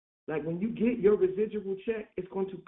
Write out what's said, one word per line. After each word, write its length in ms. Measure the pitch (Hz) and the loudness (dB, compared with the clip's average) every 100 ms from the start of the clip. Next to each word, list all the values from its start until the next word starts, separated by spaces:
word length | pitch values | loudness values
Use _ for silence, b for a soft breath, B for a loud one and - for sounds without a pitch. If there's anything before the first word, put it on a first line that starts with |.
| _ _ - | _ _ -6
Like, 160 | 156 | -4
when 160 | 156 175 | -4 -2
you 100 | 226 | -2
get 300 | - 233 - | 0 0 4
your 160 | 196 208 | 4 6
residual 600 | 185 190 214 208 190 190 | 4 2 -2 -2 -6 -4
check, 240 | 233 220 - - | -4 -4 -6 -10
it's 120 | 180 | -6
going 160 | 196 190 | -4 -4
to 120 | 185 | -6